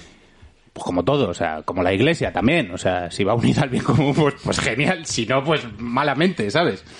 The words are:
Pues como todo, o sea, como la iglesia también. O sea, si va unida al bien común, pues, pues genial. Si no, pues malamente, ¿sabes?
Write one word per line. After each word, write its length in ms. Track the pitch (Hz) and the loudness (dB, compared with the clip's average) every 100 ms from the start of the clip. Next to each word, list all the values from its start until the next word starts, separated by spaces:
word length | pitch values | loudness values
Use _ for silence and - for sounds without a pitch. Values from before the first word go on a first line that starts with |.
| - - _ _ - _ _ | -20 -20 _ _ -20 _ _
Pues 100 | - - | -10 -4
como 180 | 90 | -2
todo, 260 | 87 147 101 | 0 2 0
o 40 | |
sea, 280 | 87 85 78 | 0 -4 -4
como 220 | 82 90 | -6 -2
la 100 | 90 | 0
iglesia 400 | 98 143 160 101 | 2 2 2 -2
también. 380 | 90 113 170 101 | 0 2 2 0
O 60 | 92 | -2
sea, 340 | 95 90 85 | -2 -2 -4
si 120 | - | -2
va 120 | 98 120 | 0 2
unida 260 | 110 - | 2 2
al 80 | 139 | 0
bien 140 | 120 | -2
común, 300 | - 120 143 143 | 0 2 2 4
pues, 200 | 143 - | 2 0
pues 160 | - - | -4 -2
genial. 460 | 139 117 147 180 156 | -2 0 0 -2 -4
Si 200 | - 113 | -4 0
no, 180 | 135 | 0
pues 180 | 139 147 120 104 | 2 -2 -2 -10
malamente, 720 | 117 123 147 135 185 165 101 | -4 0 0 2 0 0 0
¿sabes? 320 | 151 165 92 - | 2 0 -2 -10